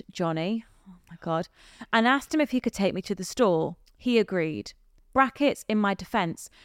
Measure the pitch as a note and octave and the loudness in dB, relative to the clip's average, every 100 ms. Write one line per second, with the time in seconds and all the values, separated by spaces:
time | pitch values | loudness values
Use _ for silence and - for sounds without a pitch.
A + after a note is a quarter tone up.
0 | - - E3+ D#3+ E3+ A3+ - _ F#3+ F3+ | -10 -4 -2 -2 -2 -4 -8 _ -20 -20
1 | - E3+ - E3 F3+ _ - - - A3+ | -20 -12 -4 -4 -4 _ -20 -20 -2 2
2 | A#3 C4+ - D#4 D4 B3+ A#3+ - G3 F#3 | 4 2 0 0 0 0 -2 0 0 -2
3 | - G3 F#3 - A3+ E3 D#3+ E3+ _ _ | -6 -8 -6 0 2 4 0 -6 _ _
4 | B3 A#3 G#3 F#3 D#3+ G#2+ - - _ _ | 0 2 2 0 -2 -4 -10 -16 _ _
5 | _ C4 C4+ - C#4+ - - G#3+ G#3 F#3+ | _ 2 2 2 0 0 -2 0 0 -2
6 | F#3 A3 E3+ - - _ | -2 -2 -2 -4 -14 _